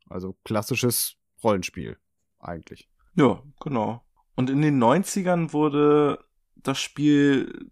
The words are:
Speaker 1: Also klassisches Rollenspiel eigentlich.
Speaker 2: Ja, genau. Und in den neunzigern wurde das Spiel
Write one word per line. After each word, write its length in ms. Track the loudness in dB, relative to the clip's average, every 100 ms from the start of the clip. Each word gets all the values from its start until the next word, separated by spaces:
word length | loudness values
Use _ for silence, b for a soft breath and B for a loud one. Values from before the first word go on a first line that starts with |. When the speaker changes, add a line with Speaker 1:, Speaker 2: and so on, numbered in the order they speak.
| -14
Speaker 1:
Also 260 | -12 -10 -12
klassisches 760 | -6 -4 -4 -2 -2 -2 -4 -10 _ _
Rollenspiel 540 | -2 -2 -4 -10 -14 -14 _ _ _ _
eigentlich. 500 | -14 -14 -14 -20 _ _ _ 2
Speaker 2:
Ja, 280 | 2 2 -8 -14
genau. 400 | -6 -4 -4 -6 _ _ _ -4
Und 140 | -2
in 120 | 2
den 180 | 2 4
neunzigern 760 | 4 4 0 -2 0 0 0
wurde 640 | 0 0 2 4 4 2 -2 _ _ _ _
das 240 | -8 -6
Spiel 920 | -6 -2 2 4 4 2 -2 -8 -18